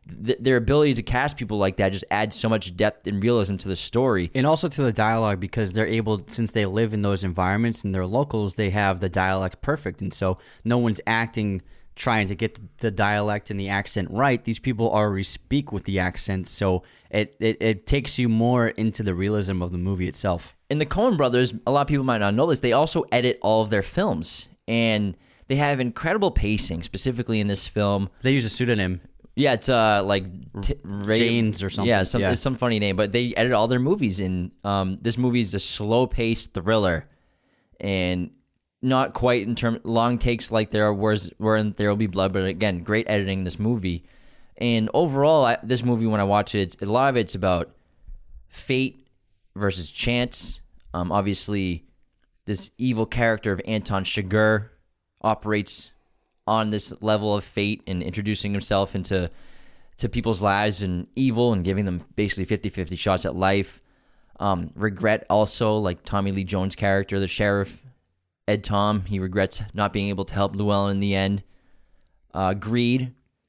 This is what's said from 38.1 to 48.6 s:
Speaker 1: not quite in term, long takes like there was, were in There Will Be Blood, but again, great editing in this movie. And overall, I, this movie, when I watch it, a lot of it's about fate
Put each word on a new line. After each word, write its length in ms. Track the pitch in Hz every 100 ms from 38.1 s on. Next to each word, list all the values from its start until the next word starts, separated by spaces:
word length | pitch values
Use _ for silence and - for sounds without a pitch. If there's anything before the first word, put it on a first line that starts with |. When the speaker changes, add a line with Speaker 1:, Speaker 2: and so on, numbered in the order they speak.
| 90 87 _ _ _ _ - 127
Speaker 1:
not 280 | 131 135
quite 340 | - 123 120 101
in 80 | 117
term, 240 | 120 113 -
long 320 | 113 120 120
takes 340 | 123 117 -
like 200 | 113 107
there 220 | 107 107
was, 380 | 101 107 104 95 -
were 160 | 107 110
in 180 | 104 98
There 100 | 104
Will 80 | 101
Be 100 | 107
Blood, 280 | 95 95
but 100 | 95
again, 360 | 95 87 104 87
great 220 | 82 110 -
editing 320 | 104 95 95
in 40 | 92
this 120 | 82
movie. 460 | 107 120 92 85 - - - - - -
And 320 | 120 113 110
overall, 520 | 143 170 135 147 156 123
I, 120 | -
this 220 | 110 123 123
movie, 200 | 117 110
when 140 | 107
I 60 | 98
watch 280 | 104 101
it, 280 | 104 92 -
a 40 | 98
lot 220 | 120 139
of 80 | 123
it's 180 | 101
about 400 | 92 92 87 - _ _ _ - - - - -
fate 580 | -